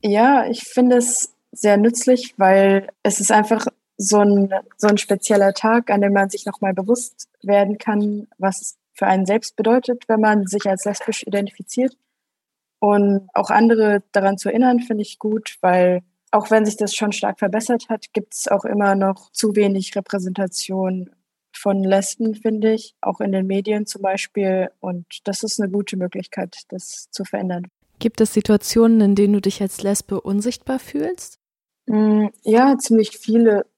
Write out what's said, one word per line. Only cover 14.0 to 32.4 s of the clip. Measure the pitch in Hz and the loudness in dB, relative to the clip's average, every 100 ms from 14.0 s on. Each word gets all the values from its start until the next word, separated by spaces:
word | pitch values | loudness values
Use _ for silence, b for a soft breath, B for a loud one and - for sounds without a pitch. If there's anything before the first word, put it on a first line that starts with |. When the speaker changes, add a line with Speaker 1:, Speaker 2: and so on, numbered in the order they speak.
| - | 0
Speaker 1:
daran | 202 196 196 | 0 0 -2
zu | 208 | -4
erinnern, | 220 254 247 | 0 2 2
finde | 240 220 | -2 -6
ich | 208 - | -6 -8
gut, | 214 220 214 - | -6 -6 -6 -4
weil | 185 180 180 180 - _ _ | 0 4 2 0 -4 _ _
auch | 214 208 | -2 2
wenn | 220 214 | 2 2
sich | 214 | -2
das | 208 | -4
schon | - 214 | -2 -4
stark | 196 208 190 | -2 -4 -2
verbessert | 202 202 233 240 - | -2 -2 -2 -4 -2
hat, | 220 - | -8 -6
gibt's | - 208 - - | -8 -8 -10 -2
auch | 202 - | -2 0
immer | 208 202 196 | 0 0 2
noch | 190 196 _ | 0 -2 _
zu | - 220 208 | -4 -2 2
wenig | 208 196 190 - | 0 0 -4 -8
Repräsentation | 190 208 185 185 190 - - 190 185 185 180 _ _ _ _ - | -6 -6 -6 -6 -6 -6 -8 -4 -4 -4 -10 _ _ _ _ -8
von | 208 196 | -4 -2
Lesben, | 190 196 196 - 226 | 0 0 -2 -4 -4
finde | 214 220 220 220 | -4 -4 -2 0
ich, | 220 - _ | -2 -4 _
auch | - 190 | -6 -4
in | 208 | -2
den | 196 190 | -2 -2
Medien | 196 202 214 208 | -4 -2 -4 -4
zum | 202 | -6
Beispiel. | 196 190 - - 196 185 185 _ | -6 -4 -6 -4 -2 -2 -4 _
Und | - 180 170 - | -10 -10 -12 -14
das | - 190 | -10 -8
ist | 220 - | -8 -4
eine | 202 | -4
gute | 196 196 190 | -4 -6 -6
Möglichkeit, | 180 196 180 - 185 - - | -8 -8 -12 -10 -10 -12 -16
das | 185 - - - | -16 -16 -18 -18
zu | - | -12
verändern. | 190 - 190 180 180 _ _ _ | -8 -6 -6 -6 -10 _ _ _
Speaker 2:
Gibt | 226 - | -6 0
es | 220 | 0
Situationen, | - - 208 - - 226 226 | 0 0 0 0 2 4 6
in | 202 | 4
denen | 196 202 | 4 2
du | 208 | 2
dich | 190 196 | 0 -4
als | 196 - | -8 -4
Lesbe | 196 202 - 196 | -4 -4 -4 -8
unsichtbar | - 196 214 240 - 262 | -4 -4 -4 -8 -6 -8
fühlst? | - 294 311 370 - - _ _ _ _ - | -6 -6 -6 -8 -12 -20 _ _ _ _ -4
Speaker 1:
Mm, | 214 214 214 214 _ | 0 2 2 0 _